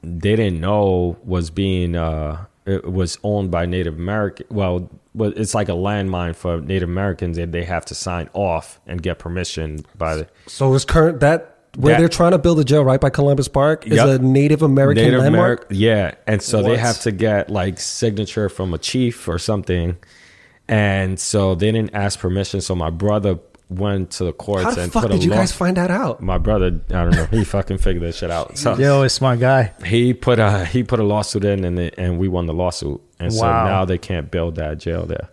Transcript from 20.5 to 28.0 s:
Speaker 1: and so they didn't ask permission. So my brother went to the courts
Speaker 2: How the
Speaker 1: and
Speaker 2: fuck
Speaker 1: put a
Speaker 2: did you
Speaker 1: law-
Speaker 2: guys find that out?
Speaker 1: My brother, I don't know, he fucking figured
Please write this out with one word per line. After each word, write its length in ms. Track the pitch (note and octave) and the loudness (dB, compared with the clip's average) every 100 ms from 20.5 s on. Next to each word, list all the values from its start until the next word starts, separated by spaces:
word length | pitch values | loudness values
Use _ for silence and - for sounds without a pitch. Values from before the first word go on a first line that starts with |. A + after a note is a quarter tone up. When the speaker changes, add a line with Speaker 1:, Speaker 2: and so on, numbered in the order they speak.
| _ - | _ -2
Speaker 1:
and 520 | A2 G#2 G2 F#2+ F#2 | 0 2 0 -2 -4
so 340 | - G#2+ F#2+ | -2 0 2
they 160 | F2+ G#2 | 2 2
didn't 220 | A2+ G#2+ | 0 -2
ask 240 | G#2 G2+ - | -2 -4 -2
permission. 440 | F#2 F#2 F#2+ G2 | -2 -2 -2 -4
So 120 | F2 | -4
my 140 | F#2 D#2+ | -2 -2
brother 500 | E2 G2+ G#2 G2+ F2+ - _ _ | -2 0 0 0 -2 -6 _ _
went 420 | F#2 G#2 G2 F#2 | -6 -2 -2 -4
to 120 | - | -4
the 80 | F#2 | -6
courts 320 | - - G2+ | -6 -4 -2
Speaker 2:
How 60 | F#2 | 0
the 80 | B3+ | -2
Speaker 1:
and 80 | F2 | -2
Speaker 2:
fuck 100 | A3+ | -2
Speaker 1:
put 80 | A2+ | 0
a 40 | |
Speaker 2:
did 100 | G3 | 2
you 60 | E3 | 2
Speaker 1:
law- 60 | G3+ | 2
Speaker 2:
guys 160 | F#3+ | 0
find 240 | - F3+ F#3 | 0 -2 0
that 140 | F3+ | 0
out? 320 | F#3 G3 - | 0 -2 -4
Speaker 1:
My 160 | F#2 F2+ | -2 0
brother, 420 | E2+ G#2+ F2+ E2+ - | 2 2 2 -2 -4
I 40 | F#2 | -2
don't 60 | E2+ | 2
know, 120 | E2+ E2 | 2 2
he 180 | A2 | 0
fucking 320 | G2+ G2+ G2 F#2+ | 0 -2 -4 0
figured 280 | - F2 | 0 0